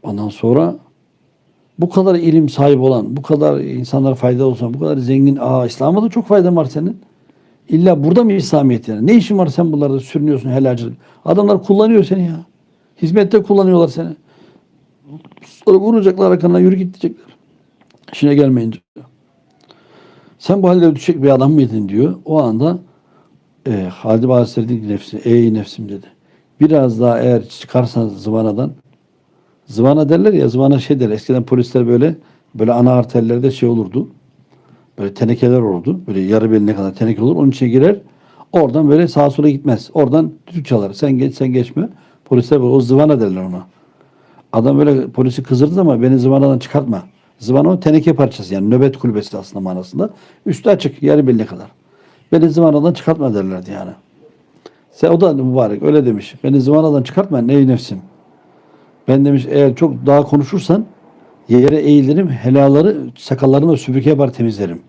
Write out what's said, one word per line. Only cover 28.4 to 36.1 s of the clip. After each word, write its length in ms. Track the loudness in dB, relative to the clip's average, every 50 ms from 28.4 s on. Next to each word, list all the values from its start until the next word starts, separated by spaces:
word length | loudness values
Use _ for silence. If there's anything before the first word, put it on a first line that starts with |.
| -2 -2 -2 -4 -6 -8 -8 -14 _ _ _ _ _ _ _ _ _ _ _ _ _ _ _ _ _
zıvana 420 | _ -4 0 2 2 4 2 2 2
derler 240 | 2 2 2 2 2
ya, 160 | 2 0 0
zıvana 300 | 0 2 2 2 2 0
şey 220 | 0 -2 -2 -2
derler. 140 | 0 -2 -4
Eskiden 280 | -6 -4 -2 -2 -2 0
polisler 440 | 0 0 -2 -2 0 0 -2 0
böyle, 300 | 2 2 2 2 0 -2 -4 _ _ _ _ _ _ _
böyle 180 | -4 -2 0 2
ana 200 | 2 2 2 2
arterlerde 580 | 2 0 0 -2 -2 -2 0 -2 -2 -2 -2
şey 180 | -2 0 -2 -2
olurdu. 400 | 0 -2 -4 -4 -6 -8 -8 -8 -12 _ _ _ _ _ _ _ _ _ _ _ _ _ _ _ _ -10
Böyle 160 | -10 -10 -6
tenekeler 460 | -4 -2 -2 0 0 2 2 2 2
olurdu. 400 | 0 0 -2 -4 -4 -4 -6 -6 -6
Böyle 140 | -8